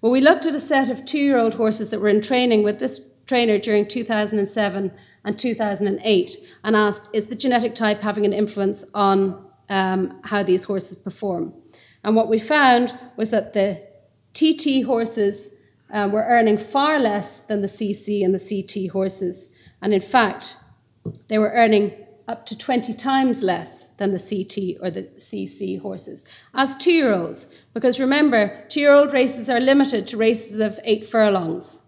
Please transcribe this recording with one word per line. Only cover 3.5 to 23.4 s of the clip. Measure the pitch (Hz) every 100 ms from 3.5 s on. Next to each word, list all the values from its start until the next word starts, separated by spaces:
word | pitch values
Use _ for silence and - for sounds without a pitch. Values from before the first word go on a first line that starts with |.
| 208
during | 214 208 208
two | 254
thousand | 226 220 214 214
and | 196
seven | 220 202 190 196 - - _
and | 185 180
two | 254
thousand | 220 214 202 202
and | -
eight | 220 202 180 - - -
and | 208 214
asked, | 208 208 -
is | 220 214
the |
genetic | 226 269 240 226
type | 220 220 208
having | 214 208
an | 208
influence | - 214 - 196 - -
on, | 208 196 196 196 180 - _ _
um, | 196 190 190 185 -
how | - 208
these | 185 185
horses | - 196 180 190
perform? | - - 208 175 165 - _ - - _
And | 208
what | 214 220
we | 220
found | 214 302 269 240 247 - - -
was | 220
that | 220 208
the | 214 196 175 - - _ _ _
T | - 311 320
T | 294 262
horses, | 226 233 226 226 202 202 - _ _ _ _
um, | 214 202
were | 208
earning | 214 240 220 208
far | - 277 285 311
less | 240 208 - - _
than | 208
the | 196
C | - 214
C | 208 - 208
and | 185
the | 190
C | 190 202
T | 190 214 185
horses. | 190 190 185 180 180 - _ - _
And | -
in | 202
fact, | 185 254 214 - - - _ _ _ _ - - _
they | 214
were | 214
earning | 240 226 214 202 - - - -
up | - -
to | 214
twenty | - 247 240
times | 220 262 269 262 233